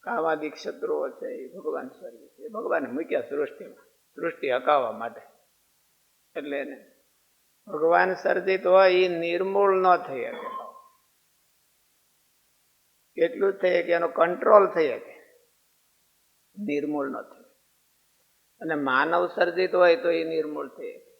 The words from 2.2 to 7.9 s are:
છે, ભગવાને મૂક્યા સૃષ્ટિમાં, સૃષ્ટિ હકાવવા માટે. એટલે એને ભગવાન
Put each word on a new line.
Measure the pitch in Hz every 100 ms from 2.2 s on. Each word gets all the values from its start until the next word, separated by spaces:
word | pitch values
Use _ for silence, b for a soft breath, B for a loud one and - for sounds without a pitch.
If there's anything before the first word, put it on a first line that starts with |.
| -
છે, | _ -
ભગવાને | 214 - 170 135
મૂક્યા | 175 339 190
સૃષ્ટિમાં, | - 143 - - - - _ _ _ -
સૃષ્ટિ | 170 165 139
હકાવવા | 123 131 147 120
માટે. | 110 117 - - _ _ _ _ _ _ _ _ _ _ -
એટલે | 143 143
એને | 139 - - _ _ _ _ _ _ _ -
ભગવાન | 151 160